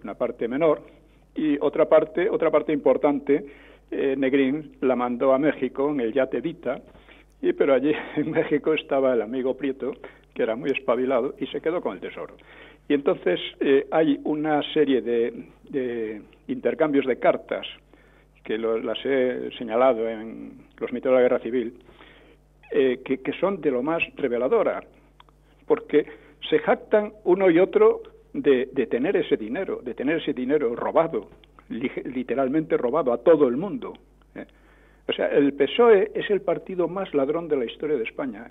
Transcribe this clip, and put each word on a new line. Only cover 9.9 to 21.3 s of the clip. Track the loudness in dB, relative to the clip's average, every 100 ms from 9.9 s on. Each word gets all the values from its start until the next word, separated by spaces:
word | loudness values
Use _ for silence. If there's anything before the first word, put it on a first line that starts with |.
| -10 -16 -20 _
que | -4
era | -4 -2
muy | -4
espabilado, | -2 0 0 0 0 -2 -6
y | -8
se | -6
quedó | -4 -4
con | -4 -8
el |
tesoro. | -10 -12 -14 -16 -20 -20 -20 -18 -2
Y |
entonces, | 0 2 0 0 -2 -4 -4
eh, | 2 4 4
hay | 2 2 0
una | -2 -4 0 -2 0
serie | 0 2 2
de, | 0 0 0 -4 -16 -20 -10
de | -6 -4 -4 -6 -8 -14 -18 -8
intercambios | -4 -2 0 2 2
de | 2 2
cartas, | 2 0 -2 -8 -8 -14 _ _ _ _ _ _
que | -6 -4
lo, | -2 -2
las | -4 -6
he | -2 0 0 -2 -8 -10
señalado | -4 2 4 2 -2
en | -6 -10 -14 -16 -18 -20 -10
los | -8
mitos | -4 2
de | 4
la |
guerra | 4